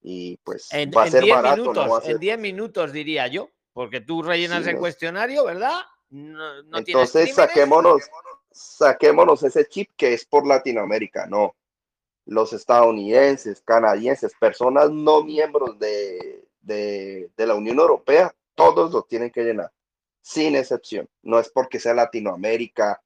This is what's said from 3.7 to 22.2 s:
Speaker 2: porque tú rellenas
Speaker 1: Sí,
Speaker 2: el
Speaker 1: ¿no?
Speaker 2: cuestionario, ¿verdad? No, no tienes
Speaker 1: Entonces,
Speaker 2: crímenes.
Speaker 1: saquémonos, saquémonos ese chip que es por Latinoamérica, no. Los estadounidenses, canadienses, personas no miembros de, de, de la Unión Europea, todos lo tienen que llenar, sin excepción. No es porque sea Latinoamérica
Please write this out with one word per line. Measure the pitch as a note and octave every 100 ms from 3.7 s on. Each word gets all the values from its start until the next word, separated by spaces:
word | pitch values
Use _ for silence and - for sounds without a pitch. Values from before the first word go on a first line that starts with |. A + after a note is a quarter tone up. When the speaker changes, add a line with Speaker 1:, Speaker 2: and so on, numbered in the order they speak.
Speaker 2:
porque | B2 A#2+ B2+
tú | A2+ E3
rellenas | D#3+ E3+ F3 F3
Speaker 1:
Sí, | E3+
Speaker 2:
el | -
Speaker 1:
¿no? |
Speaker 2:
cuestionario, | F3 - E3 F#3 A#3+ C#4+ A#3+
¿verdad? | F3 B3 F4 - _ _
No, | C#3 D3+ D#3 D#3 C#3
no | D3+ D#3+
tienes | -
Speaker 1:
Entonces, | C3 B2 D#3+
Speaker 2:
crímenes. | D#3+ F3+
Speaker 1:
saquémonos, | D3 D3+ C#3 D#3+ E3+ D3 - - - - _
saquémonos | _ - - D3 B2 D3+ D3+ E3+ D3
ese | C#3 D#3 D3
chip | F#3+ G3+ -
que | D#3
es | D3+ -
por | D3 C#3
Latinoamérica, | C3 C3 A2+ G2+ A2 G#2+ - -
no. | G2+ G#2 _ _ _ _ _ _ _ -
Los | A2 A2
estadounidenses, | A2 - A#2+ A#2 A2 G2+ B2 C#3 C#3 A2 G2
canadienses, | - A2+ A2+ G2+ A#2+ C#3 A2 _
personas | A2+ - B2 C#3 D3
no | D3+ D3+ D#3
miembros | D#3 D3+ D3+ D3 B2+ G#2
de, | G#2+ G#2 G2+ F2+ - - _ _
de, | G2+ G#2 G#2 G2+ G2 F#2+ F2 -
de | A2+
la | G#2
Unión | G#2+ C3
Europea, | E3 B2+ - C3+ - _ _
todos | - E3 E3 E3
lo | B2+
tienen | - A#2 A#2+
que | A#2+
llenar, | A#2 G#2+ E2 _ _ _ _ _
sin | - D#3 D#3 C#3
excepción. | C3 B2 - G2+ - _
No | - A#2
es | A2+
porque | - B2+ A#2
sea | A#2+
Latinoamérica | A#2 A#2+ A#2